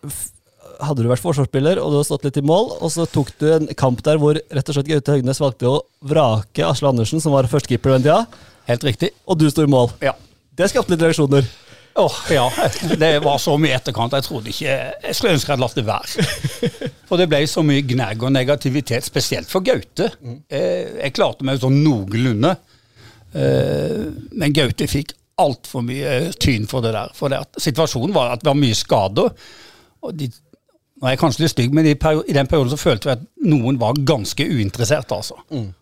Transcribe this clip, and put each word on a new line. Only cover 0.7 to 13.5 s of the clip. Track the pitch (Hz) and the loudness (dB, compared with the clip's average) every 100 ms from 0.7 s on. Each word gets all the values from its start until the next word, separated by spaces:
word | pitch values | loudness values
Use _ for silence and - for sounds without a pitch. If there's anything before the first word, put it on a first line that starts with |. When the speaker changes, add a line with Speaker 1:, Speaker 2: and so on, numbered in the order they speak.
| - | -8
Speaker 1:
hadde | 143 139 | -4 0
du | 113 | 2
vært | 123 | 0
forsvarsspiller, | 175 143 135 135 143 190 | 0 0 0 2 2 0
og | - | 0
du | 143 | 0
har | 147 | 0
stått | 151 143 | -2 -2
litt | 135 | -2
i | 143 | 2
mål, | 170 233 - | 2 2 -2
og | 165 | -4
så | 160 165 | -2 -2
tok | 160 135 - | -2 -2 0
du | 151 | 2
en | 160 151 - | 2 0 0
kamp | 135 123 | 0 0
der | - 156 | 0 2
hvor | 147 151 | 2 0
rett | - 139 135 | -2 -6 -2
og | 143 | -4
slett | 139 | 0
Gaute | 151 131 | 0 2
Haugenes | 147 123 135 | 0 0 0
valgte | 143 117 123 | -2 0 0
å | 139 - _ 139 | 0 -4 _ 0
vrake | 151 135 107 - - | 2 4 2 -2 -2
Asle | 160 143 143 | -2 2 2
Andersen, | 123 110 160 | 2 0 0
som | 156 139 | 2 2
var | 123 | 2
førstekeeper | 147 - 120 135 131 | 0 0 -2 2 4
den | 127 | 4
tida. | 180 226 - - _ - | 2 0 -10 -20 _ -4
Speaker 2:
Helt | 123 143 | -2 -2
riktig. | 117 170 _ | -2 -4 _
Speaker 1:
Og | - 175 | -4 2
du | 151 | 2
sto | 139 147 | 4 4
i | |
mål. | 135 120 - 139 | 4 4 0 -4
Speaker 2:
Ja. | - - _ _ - | -4 -12 _ _ -2
Speaker 1:
Det | 190 | 0
skapte | 254 208 | 0 0
litt | 170 | 2
reaksjoner. | 165 165 143 139 127 - - - _ - | 2 2 4 4 2 -6 -20 -20 _ 0
Speaker 2:
Åh, | 175 - - | 0 -2 -2
ja. | 156 123 - - - 170 147 | 2 2 0 -2 -2 -4 2
Det | 160 151 151 | 4 4 2
var | 143 | 0
så | - | 2